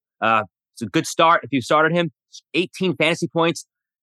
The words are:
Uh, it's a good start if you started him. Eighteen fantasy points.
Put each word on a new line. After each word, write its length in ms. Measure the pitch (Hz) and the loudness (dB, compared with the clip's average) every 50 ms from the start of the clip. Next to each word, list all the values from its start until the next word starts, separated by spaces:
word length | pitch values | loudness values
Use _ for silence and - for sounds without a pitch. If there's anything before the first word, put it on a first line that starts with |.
| _ _ _ - | _ _ _ -4
Uh, 220 | - 110 113 110 107 - _ _ _ _ _ | 0 0 0 0 0 -4 _ _ _ _ _
it's 80 | - 117 | -12 -8
a 20 | |
good 220 | 104 - 160 - - | -4 -2 -2 -2 -2
start 360 | - - 165 165 170 160 - | 0 2 4 4 4 2 0
if 60 | 117 | -2
you 80 | 139 131 | -4 -4
started 320 | 113 - 160 151 156 160 | -2 2 2 2 2 2
him. 200 | 165 175 175 156 - _ _ _ - - - _ - | 2 0 -2 -2 -6 _ _ _ -20 -20 -16 _ -4
Eighteen 420 | 156 185 - - - 185 185 147 | -4 -4 -4 -4 -4 -4 -2 -2
fantasy 320 | - 156 156 170 - 175 - | 0 0 0 0 -2 -4 -4
points. 380 | - 165 165 170 165 - - _ _ _ _ _ _ _ | -2 0 0 0 -2 -4 -8 _ _ _ _ _ _ _